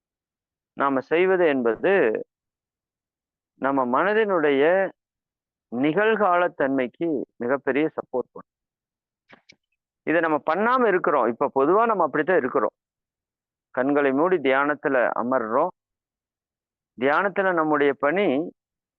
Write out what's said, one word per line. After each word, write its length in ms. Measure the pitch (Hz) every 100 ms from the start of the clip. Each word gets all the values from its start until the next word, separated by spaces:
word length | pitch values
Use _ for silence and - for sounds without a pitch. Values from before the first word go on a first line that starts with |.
| _ _ _ _ _ _ _
நாம 280 | - 139 135
செய்வது 460 | - 160 185 190 175
என்பது 760 | 135 117 107 127 196 127 110 - _ _ _ _ _ _ _ _ _ _ _ _
நம்ம 480 | _ 131 139 123 127
மனதினுடைய 880 | 180 208 214 185 147 135 151 185 190 - _ _ _ _ _ _ _ 117
நிகழ்கால 720 | 143 156 214 220 202 175 175
தன்மைக்கு 760 | 165 139 135 127 - 170 139 - _
மிகப்பெரிய 500 | 120 135 139 131 156
சப்போர்ட் 460 | - - 127 -
பண்ணும். 340 | - - _ _ _ _ _ _ _ _ - _ _ _ _ _ _
இதை 180 | - 160
நம்ம 220 | 165 147 -
பண்ணாம 360 | 165 220 262 233
இருக்கிறோம். 420 | 180 175 160 113
இப்ப 220 | 113 139
பொதுவா 320 | 131 139 190 233
நம்ம 180 | 208
அப்படித்தான் 320 | 156 151 151 180
இருக்கிறோம். 360 | 123 139 107 - _ _ _ _ _ _ _ _ _
கண்களை 420 | - 127 147 143
மூடி 240 | 131 170 180
தியானத்துல 720 | 135 131 143 143 151 135 110
அமர்றோம். 540 | - 117 131 110 120 175 - _ _ _ _ _ _ _ _ _ _ _ -
தியானத்துல 540 | 131 156 196 190 190
நம்முடைய 400 | 175 156 147 143
பணி, 580 | 135 143 170 202 131 175 - _ _ _